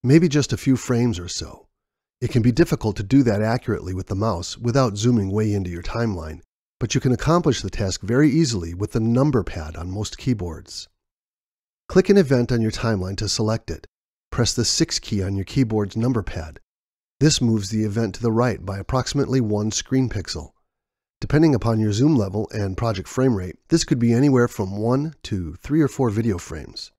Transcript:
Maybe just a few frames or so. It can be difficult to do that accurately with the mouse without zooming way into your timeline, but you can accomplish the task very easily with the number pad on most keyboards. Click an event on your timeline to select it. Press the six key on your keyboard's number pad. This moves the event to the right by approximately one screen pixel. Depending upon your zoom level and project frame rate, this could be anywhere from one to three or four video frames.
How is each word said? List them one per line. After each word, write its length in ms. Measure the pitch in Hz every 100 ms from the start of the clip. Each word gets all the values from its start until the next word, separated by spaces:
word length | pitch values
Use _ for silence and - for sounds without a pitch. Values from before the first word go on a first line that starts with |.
Maybe 260 | 120 151 175
just 240 | 147 135
a 60 | 113
few 180 | - 127
frames 420 | - 120 123 92
or 80 | 85
so. 420 | - - - _ _ _ _ _ _
It 100 | 117
can 120 | 127
be 100 | 117
difficult 440 | 117 165 - 110 98
to 60 |
do 200 | 98 139
that 180 | 123 104
accurately 540 | 107 123 - 101 90
with 140 | 92 92
the 60 |
mouse 440 | 92 110 85 87 -
without 400 | 117 127 127 101
zooming 320 | 117 120 95
way 240 | 101 110
into 160 | 101 90
your 120 | 85
timeline, 580 | 92 113 117 90 78 78 _ _ _ _
but 160 | 117
you 60 | 131
can 120 | 131
accomplish 500 | 120 - 170 160 117
the 80 | 98
task 320 | - 98 -
very 280 | 95 120 151
easily 440 | 160 160 110 85
with 180 | 87 104
the 80 | 113
number 420 | 113 120 147 135
pad 320 | 90 - 78
on 160 | 80 87
most 280 | 98 107 -
keyboards. 680 | - 113 90 76 - - - _ _ _ _ _ _ _ _ _ _
Click 220 | 180 190
an 80 | 202
event 340 | 143 131 120
on 80 | 123
your 100 | 110
timeline 460 | - 117 104 92 98
to 120 | 104
select 420 | - 107 113 -
it. 160 | 80 - _ _ _ _
Press 220 | - 117
the 140 | - 110
six 320 | - 165 -
key 240 | - 107
on 120 | 95
your 120 | 98 95
keyboard's 500 | - 123 107 104 113
number 260 | 120 117
pad. 380 | 92 - 80 - _ _ _ _ _ _
This 200 | 147 -
moves 300 | 120 113 98
the 140 | 107
event 320 | 107 101 113 92
to 60 |
the 100 | 117
right 320 | 110 123 98
by 140 | 87 98
approximately 600 | 95 131 123 139 139 131
one 300 | 110 104 107
screen 400 | - - 131 127
pixel. 400 | 110 85 82 - _ _ _ _ _ _ _
Depending 340 | - 143 160
upon 260 | 127 113 113
your 120 | 107
zoom 240 | 101 139 147
level 340 | 98 98 110
and 240 | 113 98 92
project 320 | 117 95 -
frame 260 | - 131
rate, 220 | 107 90 - _
this 160 | 165
could 140 | - 131
be 140 | 117
anywhere 340 | 117 143 131 120
from 300 | - 95 101
one 380 | 113 131 151 151
to 320 | - 98 82
three 260 | 85 - 151
or 80 | 143
four 220 | - 127
video 260 | 104 117 90
frames. 560 | - 76 65 - -